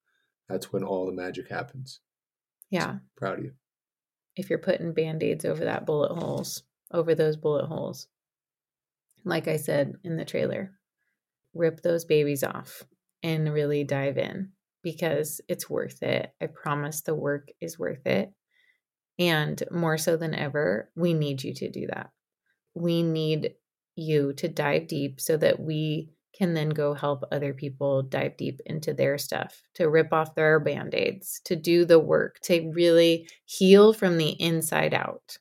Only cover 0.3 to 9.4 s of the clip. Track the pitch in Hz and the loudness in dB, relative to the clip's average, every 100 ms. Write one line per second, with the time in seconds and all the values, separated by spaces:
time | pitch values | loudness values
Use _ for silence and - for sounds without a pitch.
0.3 | _ - 95 - 98 95 95 92 90 90 | _ -10 -8 -6 -6 -4 -4 -4 -6 -8
1.3 | 90 - 85 - 131 131 - _ _ _ | -8 -10 -10 -10 -12 -16 -18 _ _ _
2.3 | _ _ _ - 180 - - - - 95 | _ _ _ -4 -2 -2 -6 -14 -8 -6
3.3 | 92 131 - _ _ _ _ _ _ _ | -6 -10 -14 _ _ _ _ _ _ _
4.3 | - 185 165 190 180 170 160 160 160 170 | -12 -6 -4 -2 -2 -2 -2 -2 -2 -2
5.3 | 160 - 156 - - - 151 - - - | -2 -4 -4 -4 -4 -2 0 0 -2 -6
6.3 | - - - - _ _ 170 160 156 156 | -6 -6 -10 -16 _ _ -2 2 2 2
7.3 | 156 156 143 - 156 143 135 - _ _ | 0 0 0 -2 -6 -8 -10 -16 _ _
8.3 | _ _ _ _ _ _ _ _ _ 180 | _ _ _ _ _ _ _ _ _ -4
9.3 | 165 | -4